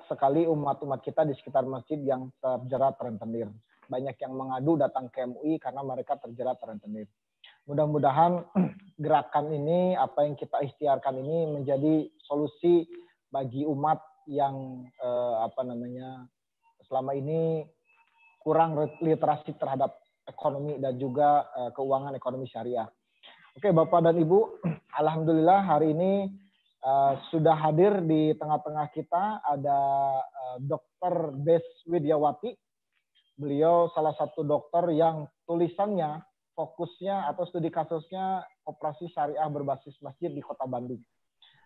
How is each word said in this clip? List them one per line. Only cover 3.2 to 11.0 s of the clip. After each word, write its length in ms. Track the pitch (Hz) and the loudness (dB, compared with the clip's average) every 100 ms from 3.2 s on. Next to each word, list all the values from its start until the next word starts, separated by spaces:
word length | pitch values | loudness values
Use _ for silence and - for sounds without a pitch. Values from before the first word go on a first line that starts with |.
| 113 113 107 107 _ _ - | -6 -6 -6 -12 _ _ -8
Banyak 320 | 127 135 123 | -6 -6 -8
yang 160 | 135 131 | -10 -8
mengadu 400 | 131 131 139 160 | -6 -2 0 2
datang 320 | 131 - 127 | 0 -2 -8
ke 160 | - 123 | -8 -8
M 80 | 120 | -4
U 60 | |
I 160 | 151 160 | -2 -2
karena 240 | 135 131 | -4 -8
mereka 400 | 139 127 123 139 | -8 -8 -6 -6
terjerat 400 | 117 117 123 123 | -6 -6 -6 -6
rentenir. 480 | 113 104 104 107 104 _ _ _ - _ - | -10 -14 -12 -12 -12 _ _ _ -20 _ -6
Mudah-mudahan 800 | 143 151 151 139 139 170 175 170 196 160 | -2 0 2 2 6 4 2 -2 0 0
<clears throat> 320 | - - - | -4 -18 -6
gerakan 460 | 151 151 139 151 147 | 2 2 2 -2 0
ini, 480 | 151 147 175 180 180 | -2 0 2 2 0
apa 320 | 127 - 147 | 0 0 0
yang 80 | 139 | -2
kita 240 | 147 - | -6 -4
ikhtiarkan 560 | 143 - 147 135 | -4 -2 0 0